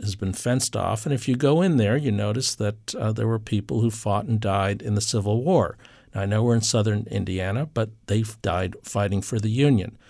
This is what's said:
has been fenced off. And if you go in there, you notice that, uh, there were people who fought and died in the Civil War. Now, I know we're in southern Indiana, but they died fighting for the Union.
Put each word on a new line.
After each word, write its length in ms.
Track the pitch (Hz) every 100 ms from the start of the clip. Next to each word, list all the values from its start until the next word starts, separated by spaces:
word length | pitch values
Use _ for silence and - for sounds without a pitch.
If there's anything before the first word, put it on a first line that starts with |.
has 140 | 104
been 180 | 95 95
fenced 420 | 95 120 127 -
off. 300 | 107 90 104
And 80 | 160
if 140 | 135 -
you 80 |
go 260 | 123 143 156
in 160 | 185 143
there, 200 | 104 131
you 140 | 143
notice 440 | 101 104 107 -
that, 400 | - 104 107 -
uh, 160 | 254 110
there 160 | 110 113
were 120 | 113
people 420 | 110 104 - 120
who 100 | 113
fought 340 | 107 104 101
and 140 | - 110
died 420 | 107 98 98 101
in 140 | 110
the 60 | 104
Civil 420 | - 113 101 113
War. 340 | 147 170 87 - - - _
Now, 80 | 101
I 40 |
know 180 | 98 107
we're 120 | 120
in 60 | 117
southern 440 | 107 113 107 104 107
Indiana, 540 | 101 95 92 92 113
but 240 | 156 117 110 - -
they 160 | 107 107 -
died 340 | 98 87 92 -
fighting 380 | - 104 101 98
for 180 | - 113
the 100 | 107
Union. 480 | 117 143 117 90 -